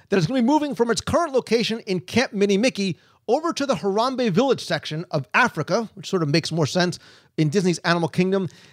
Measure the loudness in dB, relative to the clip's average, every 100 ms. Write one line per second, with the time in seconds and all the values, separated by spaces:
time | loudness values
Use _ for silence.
0 | _ 0 2 2 2 2 0 0 0 0
1 | 0 0 0 -2 0 0 0 -4 -4 -6
2 | -2 -2 -2 0 0 2 2 0 -4 -6
3 | _ _ -2 0 0 -2 -2 -2 -2 0
4 | 0 0 0 2 2 0 -2 -6 -6 -8
5 | -6 -6 -2 2 2 0 -2 -2 -2 -10
6 | -4 -2 0 0 0 -2 0 0 0 -2
7 | -12 -20 _ 0 0 2 2 0 0 0
8 | 0 0 0 0 -2 -8 -20